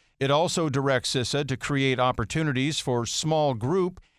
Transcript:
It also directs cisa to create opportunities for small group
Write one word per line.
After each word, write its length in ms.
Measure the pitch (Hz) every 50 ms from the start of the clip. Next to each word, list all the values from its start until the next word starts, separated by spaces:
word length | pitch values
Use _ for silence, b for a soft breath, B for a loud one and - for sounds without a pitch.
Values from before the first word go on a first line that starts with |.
| b b b b
It 100 | 135 139
also 380 | 143 151 175 175 - 185 165
directs 460 | 151 123 139 135 139 135 120 - - -
cisa 340 | 131 120 - - 143 147
to 80 | 131 131
create 460 | 120 - - 143 135 135 135 127 117
opportunities 800 | 123 127 120 - 113 - - 160 160 151 127 127 135 151 151 -
for 240 | - 143 123 117 117
small 480 | - - - - 156 156 156 151 143 127
group 480 | 107 120 131 180 190 180 185 180 - - _ _